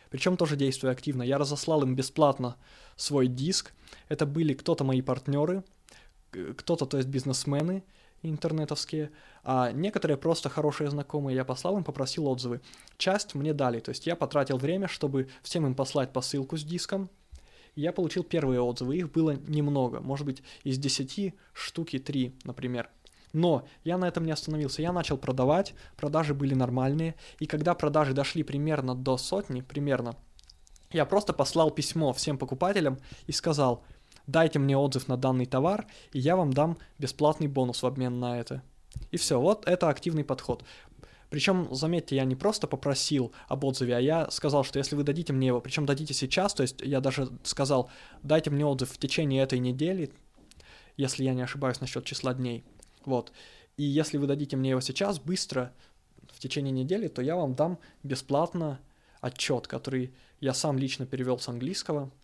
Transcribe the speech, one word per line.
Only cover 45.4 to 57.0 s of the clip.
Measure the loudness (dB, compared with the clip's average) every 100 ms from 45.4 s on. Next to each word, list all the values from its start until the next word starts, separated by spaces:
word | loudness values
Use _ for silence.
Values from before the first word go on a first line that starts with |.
| 4
его, | 2
причем | 0 -2 0
дадите | 0 -2
сейчас, | -4 0 2 2
то | 2
есть | 0 -2
я | -2 0
даже | 0 0 -4 -6
сказал: | -6 -2 2 2 0 -8 -20 -12
«Дайте | 2 2 4
мне | 2
отзыв | 2 0 -2
в | -4
течение | -4 0 2 2
этой | 2 2
недели», | 0 0 0 0 -4 -8 -20 _ -20 -20 -20 -20 -12 -4
если | -2 0
я | 0
не | 0
ошибаюсь | -2 -2 -2 -2
насчет | -4 -6
числа | -6 -4 -2
дней. | -2 -2 -4 -10 -20 -20 _
Вот. | -4 -2 -2 -12 -20 -20 -14 -4
И |
если | 0 2 0 0
вы | 0
дадите | 0 -2 0
мне | 2
его | 0
сейчас, | 0 -2 -2 -2
быстро, | -2 -4 -2 -4 -4 -8 -20 _ _ _ -20
в | -14
течение | -6 -4 0
недели, | 0 0 0